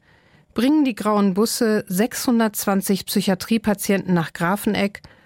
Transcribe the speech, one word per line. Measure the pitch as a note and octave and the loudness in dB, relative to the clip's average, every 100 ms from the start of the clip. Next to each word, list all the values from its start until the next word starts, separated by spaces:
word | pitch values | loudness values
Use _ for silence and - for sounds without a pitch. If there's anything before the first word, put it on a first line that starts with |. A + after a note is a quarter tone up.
| _ _ _ _ _ - | _ _ _ _ _ -2
bringen | B3+ D#4 | 2 4
die | C4+ G#3 | 2 0
grauen | G#3+ G#3 G3+ F#3 | 0 2 2 2
Busse | A3+ - A3+ G#3 - | 0 0 0 0 0
sechshundertzwanzig | F3+ A#3+ - - A#3 A3 - - G3 - G3 - | -2 -2 -2 0 2 2 -2 -2 0 0 -2 -2
Psychiatriepatienten | G#3 F#3+ F#3 - A3+ G#3+ G3+ - G3 F#3 | -2 0 -2 0 0 0 -2 0 -2 2
nach | F3 D#3 | 0 0
Grafeneck | - E3+ G3+ A3 F#3+ G3+ - - - | -4 -2 0 -2 0 -2 -6 -18 -20